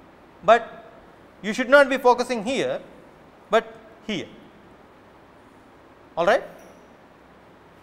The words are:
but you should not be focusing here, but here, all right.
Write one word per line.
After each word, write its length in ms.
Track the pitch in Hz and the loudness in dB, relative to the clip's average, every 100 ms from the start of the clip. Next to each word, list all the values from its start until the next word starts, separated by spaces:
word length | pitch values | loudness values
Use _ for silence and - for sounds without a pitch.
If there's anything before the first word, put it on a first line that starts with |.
| - - - - | -20 -20 -20 -2
but 400 | 170 233 233 - - - - - - - | 2 2 2 -16 -20 -20 -20 -20 -20 -12
you 100 | 190 | -8
should 160 | 214 240 | -6 4
not 200 | 285 269 | 4 4
be 100 | 269 | 2
focusing 460 | 247 240 240 240 | 2 2 -2 -6
here, 360 | 196 262 127 156 - - - - - - - | -4 -4 -4 -6 -12 -20 -20 -20 -20 -20 -4
but 240 | 214 226 - - - - | -2 -2 -10 -20 -18 -10
here, 200 | 185 - - - - - - - - - - - - - - - - - - - - | -10 -10 -18 -20 -20 -20 -20 -20 -20 -20 -20 -20 -20 -20 -20 -20 -20 -20 -20 -12 -4
all 100 | 175 | 0
right. 160 | 247 - - - - - - - - - - - - - - | 0 -2 -20 -20 -20 -20 -20 -20 -20 -20 -20 -20 -20 -20 -20